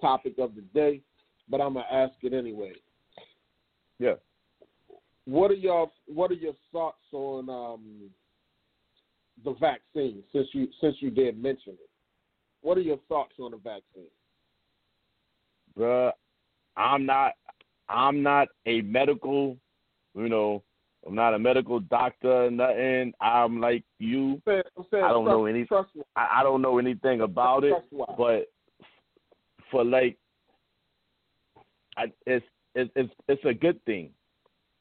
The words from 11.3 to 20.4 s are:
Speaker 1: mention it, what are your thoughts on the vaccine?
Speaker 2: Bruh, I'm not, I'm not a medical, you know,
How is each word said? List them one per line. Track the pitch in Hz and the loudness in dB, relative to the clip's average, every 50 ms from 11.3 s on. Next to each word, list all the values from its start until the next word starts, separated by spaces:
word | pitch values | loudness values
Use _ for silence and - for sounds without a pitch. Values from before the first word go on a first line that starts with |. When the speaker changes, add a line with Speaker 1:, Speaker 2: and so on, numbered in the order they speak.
| 110 110 | 0 -4
Speaker 1:
mention | 117 135 131 127 _ 101 95 | -6 -6 -6 -6 _ -18 -20
it, | 90 - _ _ _ _ _ _ _ _ _ _ _ _ _ _ _ | -20 -20 _ _ _ _ _ _ _ _ _ _ _ _ _ _ _
what | - 151 180 | -4 -2 0
are | 185 | 0
your | 185 160 147 131 - - | 0 0 -2 -4 -4 -4
thoughts | 160 147 135 - _ - | -4 -4 -4 -6 _ -14
on | 131 120 117 | -14 -14 -14
the | 110 | -14
vaccine? | 98 113 107 98 - _ _ 95 87 78 _ _ _ _ _ _ _ _ _ _ _ _ _ _ _ _ _ _ _ _ _ _ _ _ _ _ _ _ _ _ _ _ _ 101 | -14 -14 -14 -14 -16 _ _ -20 -20 -20 _ _ _ _ _ _ _ _ _ _ _ _ _ _ _ _ _ _ _ _ _ _ _ _ _ _ _ _ _ _ _ _ _ -4
Speaker 2:
Bruh, | 113 120 123 123 127 123 - - _ _ _ _ _ _ _ _ _ _ _ | -2 0 2 2 2 0 0 -4 _ _ _ _ _ _ _ _ _ _ _
I'm | 90 104 123 135 139 135 | -2 0 2 2 2 2
not, | 135 135 135 135 127 - - _ - - _ _ _ _ _ _ - | 0 0 2 0 0 -2 -6 _ -20 -20 _ _ _ _ _ _ -4
I'm | 98 117 131 139 143 147 143 | 0 2 2 2 2 2 2
not | 143 143 143 139 - _ _ - | 4 4 4 4 2 _ _ -4
a | 113 117 117 | -2 -2 -2
medical, | 110 101 107 127 139 143 143 - - 135 139 143 139 135 127 127 _ _ _ _ _ _ _ _ _ _ - | -2 0 0 2 2 2 2 0 -2 -4 -2 -2 -2 -2 -4 -8 _ _ _ _ _ _ _ _ _ _ -10
you | 95 110 117 | -6 -4 -2
know, | 113 110 | 0 0